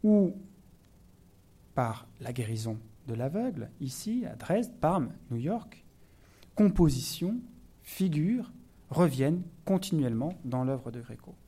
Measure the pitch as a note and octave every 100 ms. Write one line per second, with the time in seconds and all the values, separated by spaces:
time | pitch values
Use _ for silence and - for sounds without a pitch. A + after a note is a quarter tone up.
0 | G#3+ G#3 F#3 - - - - - - -
1 | - - - - - - - - A#2+ A2
2 | - - A#2 B2 A2 A2+ A2 A2 - -
3 | - A2+ C3 F#3 B3 E3 A2 - C3+ -
4 | G#3 A#3+ A#3 - - F#3+ A#3 - D3+ F#3
5 | B2+ - - A#2 C3+ A3 - - - -
6 | - - - - - - G#3 - E3 B2+
7 | - - F3 A#3+ - - - - - -
8 | F#3 D3+ E3+ B3 - - - - - C#3
9 | F3 C3 C3+ F3 F3+ - - F#3+ F#3 D#3+
10 | B2+ A2+ D3 F#3 B2+ B2+ B2+ C3+ A#2+ A#2+
11 | A#2+ A#2 - F#3